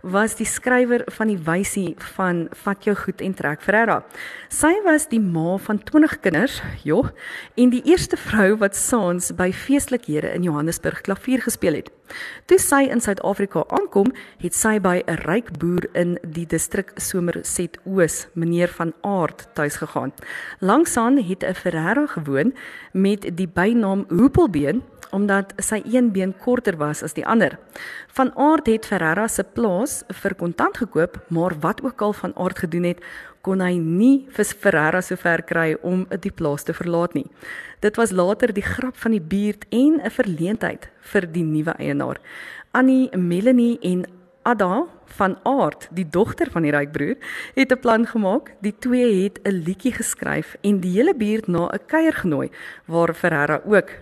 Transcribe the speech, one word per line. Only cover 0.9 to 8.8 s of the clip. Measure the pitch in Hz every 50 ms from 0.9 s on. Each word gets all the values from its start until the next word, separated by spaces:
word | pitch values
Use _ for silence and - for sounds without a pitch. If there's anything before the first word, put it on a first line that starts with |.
| 240 233 -
van | - - - 220
die | 220 208
wysie | 180 156 165 165 180 196 - - 208 185 175 - - - - -
van | - 190 185 175 170 160 -
"Vat | - - - 202 196 - -
jou | 220 202
goed | 190 - - - -
en | - 190 185
trek | - - 143 151 -
Ferrera". | - - 196 220 233 214 170 117 - - - - - - - - - -
Sy | - - - 311 349 427 415
was | 359 311 302 -
die | - 233 226
ma | 208 185 170 160 160 170 185
van | 196 - - 214 202 -
twintig | - - 302 311 294 - -
kinders, | - 196 156 147 214 277 - - - - - - -
joh, | 151 151 208 - - - - - - - - - - _
en | - 247 247
die | 240 247 -
eerste | 269 349 359 - - 359
vrou | - - - - 220 196 190 214
wat | 220 202 196 -
saans | -